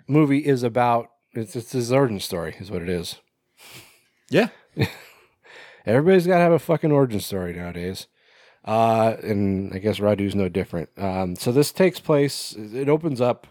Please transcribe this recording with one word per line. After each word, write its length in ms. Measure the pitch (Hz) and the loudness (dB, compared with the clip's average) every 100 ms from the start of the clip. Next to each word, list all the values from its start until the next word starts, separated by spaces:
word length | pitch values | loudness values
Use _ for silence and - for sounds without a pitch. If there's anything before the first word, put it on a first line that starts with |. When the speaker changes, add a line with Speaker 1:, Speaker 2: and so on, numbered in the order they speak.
| - | 0
Speaker 1:
movie 360 | 143 151 139 | 2 4 2
is 180 | 147 135 | 2 0
about, 460 | 123 117 120 120 117 _ _ | 0 0 2 2 -2 _ _
it's, 220 | 113 110 | -10 -8
it's 180 | 123 113 | -10 -8
his 200 | 131 117 | -6 0
origin 260 | 131 135 101 | 2 2 -2
story 360 | - 90 82 - | -6 -6 -8 -10
is 120 | 95 | -10
what 120 | 90 | -8
it 60 | 85 | -4
is. 320 | 90 85 - _ _ _ _ - - - _ _ _ - | -6 -6 -12 _ _ _ _ -20 -20 -20 _ _ _ -2
Speaker 2:
Yeah. 200 | 156 226 - _ - | 0 0 -4 _ -4
Speaker 1:
<laughs> 1080 | 117 - - _ _ _ - - - - - | -4 -4 -20 _ _ _ -20 -20 -20 -12 0
Everybody's 400 | 117 156 190 175 | 2 6 4 4
gotta 160 | 180 | 4
have 100 | 175 | 4
a 60 | 165 | 4
fucking 320 | - 160 160 | 2 0 2
origin 300 | 143 135 104 | 4 4 0
story 320 | - 98 90 | -4 -6 -6
nowadays. 540 | 85 87 87 90 92 - _ _ _ _ _ | -8 -10 -8 -8 -8 -14 _ _ _ _ _
Uh, 520 | - 110 113 113 113 110 | -2 2 4 4 2 0
and 500 | 90 101 101 95 98 | -4 0 0 0 -4
I 60 | 92 | -4
guess 200 | 104 95 | -2 0
Radu's 340 | 104 101 98 | 2 2 0
no 140 | 95 92 | 0 -2
different. 400 | 92 90 85 76 - | -2 -4 -6 -8 -6
Um, 380 | 98 92 92 90 | -4 -2 -4 -4
so 160 | - | 0
this 180 | 123 147 | 2 2
takes 300 | - 190 - | 2 0 0
place, 520 | - 147 143 - - - | 0 0 0 -2 -12 -12
it 300 | 107 117 139 | -12 -6 0
opens 320 | 156 160 123 | 0 0 -2
up, 260 | 123 113 _ | -2 -2 _